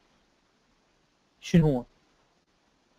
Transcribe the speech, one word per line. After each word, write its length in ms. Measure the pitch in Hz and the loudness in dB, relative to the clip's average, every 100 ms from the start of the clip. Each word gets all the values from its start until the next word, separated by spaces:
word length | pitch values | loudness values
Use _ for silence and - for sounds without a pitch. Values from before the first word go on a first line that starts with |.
| _ _ _ _ _ _ _ _ _ _ _ _ _ _ | _ _ _ _ _ _ _ _ _ _ _ _ _ _
شنو 260 | - 175 156 | -2 0 2
هو؟ 180 | 127 - _ _ _ _ _ _ _ _ _ _ | -2 -8 _ _ _ _ _ _ _ _ _ _